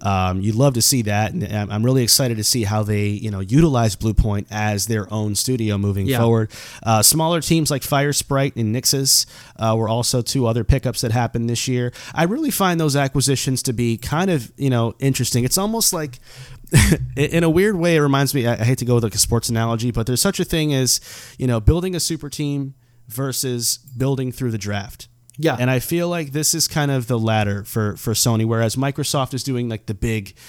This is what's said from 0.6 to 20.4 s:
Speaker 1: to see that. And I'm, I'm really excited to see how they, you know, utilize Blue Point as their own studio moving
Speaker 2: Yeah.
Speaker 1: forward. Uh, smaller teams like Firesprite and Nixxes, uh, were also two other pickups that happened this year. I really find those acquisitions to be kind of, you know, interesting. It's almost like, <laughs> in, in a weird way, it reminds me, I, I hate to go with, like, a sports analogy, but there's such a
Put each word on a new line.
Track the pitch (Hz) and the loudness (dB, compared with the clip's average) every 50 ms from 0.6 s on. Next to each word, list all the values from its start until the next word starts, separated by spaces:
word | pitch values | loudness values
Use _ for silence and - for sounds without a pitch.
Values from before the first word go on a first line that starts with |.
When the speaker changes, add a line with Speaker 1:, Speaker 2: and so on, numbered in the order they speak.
| 139 143 127 | 4 4 4
Speaker 1:
to | 120 | 2
see | - - 143 127 113 | 2 2 2 0 0
that. | 107 104 104 110 101 - | 0 0 0 -2 -2 -2
And | 180 127 - | -4 -6 -4
I'm, | - 107 104 92 | -2 -4 -4 -2
I'm | 98 107 110 | -2 0 2
really | 123 131 135 123 | 2 2 2 4
excited | 107 - - 139 123 117 107 | 2 2 2 2 0 -2 -2
to | 104 | -2
see | - - 127 110 | -2 0 0 0
how | 101 110 107 107 | 0 0 -2 0
they, | 101 107 104 104 104 | 0 0 0 0 0
you | 104 101 - 110 | -2 -4 -4 -6
know, | 101 95 | -4 -4
utilize | 95 92 113 147 165 160 135 120 113 113 95 - | -4 2 4 4 4 6 4 4 2 2 0 0
Blue | 107 110 101 | -2 0 2
Point | - - 110 101 101 101 - | 2 2 2 0 -2 -4 -6
as | - 107 107 107 104 101 98 110 | -6 -2 -2 0 0 -2 -2 -2
their | 117 107 101 - 107 | -2 -2 -2 -4 -4
own | 110 107 107 101 | -4 -2 -2 -2
studio | - - - 131 117 113 107 104 98 | -2 -2 -2 -2 0 0 0 0 0
moving | 101 104 98 101 95 135 | 0 0 0 0 0 0
Speaker 2:
Yeah. | 131 117 | 2 2
Speaker 1:
forward. | 117 117 117 113 110 104 - - - - - - - | 4 4 4 2 2 -2 -6 -14 -18 -18 -18 -8 0
Uh, | 117 113 110 | 2 2 4
smaller | 104 - - 156 160 160 175 170 | 4 4 2 2 2 0 0 0
teams | 147 - 170 165 156 135 | 0 2 2 2 2 0
like | 151 135 | -2 -4
Firesprite | - - 147 139 143 147 143 - - - 139 135 139 139 - | -2 0 0 2 2 2 0 -2 -2 -2 -2 0 0 -2 -2
and | 117 113 107 107 | -2 -2 -2 -2
Nixxes, | 127 - - - 135 139 131 - - - - - - - - - - | -2 0 0 0 0 2 2 2 2 0 -2 -10 -20 -20 -20 -8 -2
uh, | 110 113 110 113 | 0 2 2 2
were | 113 107 | 2 0
also | 113 120 117 - - 127 | 0 0 0 0 0 -2
two | 113 - - 139 123 | -2 -2 -2 0 0
other | 113 113 120 110 | 2 0 0 2
pickups | - - - - - - - | 2 2 2 2 -2 -4 -2
that | - 117 110 127 | -2 0 0 0
happened | 120 113 - 120 117 117 | 0 0 -2 -2 -2 -2
this | 120 117 - - | -2 -2 -2 -2
year. | 127 123 120 123 - - - - - | -2 0 -2 -2 -6 -8 -16 -8 -2
I | 147 165 | 0 0
really | 170 214 302 320 277 | 0 0 -2 -2 -2
find | 190 - 202 185 175 165 | 0 2 2 2 2 2
those | 160 151 131 143 | 2 2 2 2
acquisitions | 139 131 - 143 123 135 135 123 - 139 131 127 - | 0 0 0 0 2 2 2 0 0 -2 -2 -2 -2
to | - 123 | -4 -2
be | 107 120 117 113 107 | 0 0 0 0 -2
kind | - - 147 156 185 185 | -4 -4 -2 0 2 2
of, | 175 143 113 98 - - | 0 0 -2 -6 -8 -2
you | 135 139 | 0 2
know, | 127 117 117 113 - - | 2 2 2 0 -2 0
interesting. | 135 139 131 - 123 - - 123 120 | 0 0 0 0 -2 0 0 0 0
It's | 131 - 180 | 2 0 0
almost | 196 208 220 226 214 - - | 0 0 -2 0 0 0 0
like, | 170 151 143 123 - - - - - 135 - - - - - | -2 -4 -6 -10 -14 -20 -20 -20 -20 -18 -18 -18 -18 -10 2
<laughs> | - 131 104 - 160 - - - - | 4 6 6 6 4 2 0 -6 -2
in, | 123 143 - | 0 0 2
in | - 165 170 | 2 2 2
a | 165 | 4
weird | 156 170 196 214 214 170 | 4 4 4 4 2 2
way, | 170 175 170 | 2 4 4
it | 156 | 4
reminds | 147 143 139 135 139 131 - | 4 4 4 4 2 2 0
me, | 143 113 | 0 0
I, | 117 120 | 0 0
I | - 110 | 2 2
hate | 120 131 - | 0 2 0
to | 123 | 2
go | 117 123 | 2 2
with, | 120 113 | 2 2
like, | 107 - | 0 0
a | 104 | -2
sports | - - 117 117 - - | 0 0 0 0 0 0
analogy, | 120 113 113 117 117 113 117 123 | 0 0 0 0 0 -2 -2 -2
but | 110 120 113 | -2 -2 -2
there's | 113 123 120 | -2 -2 0
such | - 202 190 | 0 0 0
a | - | 0